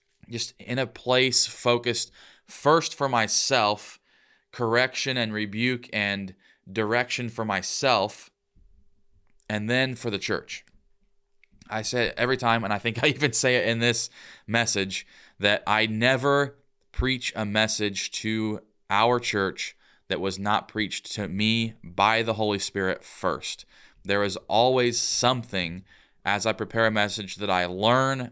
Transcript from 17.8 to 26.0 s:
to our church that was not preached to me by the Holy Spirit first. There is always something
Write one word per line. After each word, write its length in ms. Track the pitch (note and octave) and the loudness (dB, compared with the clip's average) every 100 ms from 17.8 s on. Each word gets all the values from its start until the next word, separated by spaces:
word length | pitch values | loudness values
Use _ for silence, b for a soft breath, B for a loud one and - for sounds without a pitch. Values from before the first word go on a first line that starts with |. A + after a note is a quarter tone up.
| G#2 G2 - | -2 -2 -6
to 480 | - G#2+ A2 G#2+ G#2+ - _ - | -6 -2 0 -2 -4 -10 _ -2
our 320 | G2+ A#2 B2 | 2 4 2
church 560 | A#2+ G#2+ F#2+ - - - b b b | 0 0 0 -2 -10 -12 b b b
that 140 | F2+ | -4
was 160 | F#2+ F#2 | -2 -4
not 300 | G2+ G#2+ - | 0 -2 -2
preached 440 | G#2+ G2+ - - - | -4 -4 -6 -8 -6
to 120 | G2+ | -4
me 460 | F#2+ A2 A2+ A2+ A2+ | 0 2 2 0 -6
by 380 | - F2+ G2+ A2+ | -6 2 4 4
the 100 | A2+ | 2
Holy 260 | G#2+ G#2+ G2+ | 0 0 0
Spirit 460 | - G2+ F#2 - | -2 -2 -2 -2
first. 640 | - - F#2+ C#2+ - - - b b b | -8 -4 -2 -2 -6 -12 -16 b b b
There 200 | - G2+ | -2 0
is 140 | G2+ F#2 - | 0 -4 -2
always 500 | G2+ B2+ C3 B2 A#2 | 2 4 4 2 0
something 840 | - - B2 B2+ A#2 F#2+ F2 F2 - b | -2 0 0 0 -2 -4 -4 -8 -14 b